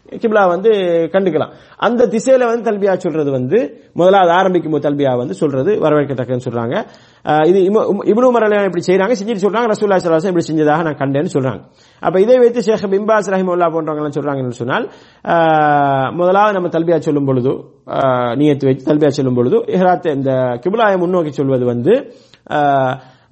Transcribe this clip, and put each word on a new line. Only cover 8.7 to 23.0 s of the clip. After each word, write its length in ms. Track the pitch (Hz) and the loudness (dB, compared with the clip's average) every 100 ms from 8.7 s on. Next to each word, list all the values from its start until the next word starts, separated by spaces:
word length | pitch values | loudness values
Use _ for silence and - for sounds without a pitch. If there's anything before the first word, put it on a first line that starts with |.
| 175 160 | -2 0
செய்றாங்க, 280 | 185 190 226 | 0 2 -2
செஞ்சுட்டு 240 | 202 202 196 | -4 -2 -2
சொல்றாங்க, 180 | 208 240 | 0 -2
"ரசூலுல்லாஹி 240 | 208 202 | 0 0
ஸல்லல்லாஹு 180 | 185 175 | 0 2
அலைஹி 160 | 160 | 0
வஸல்லம் 20 | 190 | 0
இப்படி 180 | 175 156 | -2 -2
செஞ்சதாக 300 | 156 151 151 | 0 2 0
நான் 140 | 160 143 | -2 -4
கண்டேன்னு" 320 | 139 139 180 | -2 -2 -2
சொல்றாங்க. 300 | 147 131 98 - _ _ _ | -2 -4 -6 -12 _ _ _
அப்ப 200 | - 185 | -2 2
இதை 180 | 214 254 | 4 6
வைத்து 220 | 240 240 | 4 2
ஷேக் 300 | 196 214 196 | -2 -2 0
பின் 140 | 196 | -2
பாஸ் 260 | 208 220 196 | 0 0 0
ரஹிமஹுல்லாஹ் 420 | 190 185 175 170 | -2 0 0 0
போன்றவங்க 240 | 160 156 151 | -2 -4 -4
எல்லாம் 140 | 151 | -4
சொல்றாங்கன்னு 400 | 151 143 139 127 | -4 -4 -4 -6
சொன்னால், 400 | 120 120 185 330 - - _ | -6 -4 -4 -4 -12 -20 _
அஹ், 920 | - 170 165 156 151 147 143 135 131 | -2 2 2 4 2 2 2 0 -2
முதலாவது 380 | 160 180 196 214 | -2 0 2 2
நம்ம 160 | 196 175 | 0 -2
தல்பியா 300 | 165 165 160 | -2 0 0
சொல்லும் 260 | 160 147 | 0 -2
பொழுது, 260 | 139 131 127 - - _ - | 0 0 0 -4 -10 _ -8
அஹ், 480 | 139 135 123 120 123 | -2 0 0 -2 0
நியத்து 280 | 151 139 | 0 2
வைத்து 300 | 135 131 - | 0 0 0
தல்பியா 140 | 151 151 | 2 2
சொல்லும் 260 | 139 131 | 0 -2
பொழுது 240 | 123 120 226 | 0 2 0
இஹ்ராத்தை, 560 | - 185 185 175 170 | 0 0 2 0 -2
இந்த 180 | 139 135 | -2 -2
கிப்லாவை 680 | 131 127 120 175 220 214 190 | -2 -2 -4 -4 0 0 0
முன்னோக்கி 320 | 180 185 151 | 0 -2 -2
சொல்வது 340 | 135 135 127 | -2 -2 0
வந்து, 480 | 123 120 135 262 - - _ _ - | 0 -2 0 0 -2 -18 _ _ -6
அஹ், 480 | 147 143 139 131 131 | -2 0 0 0 -4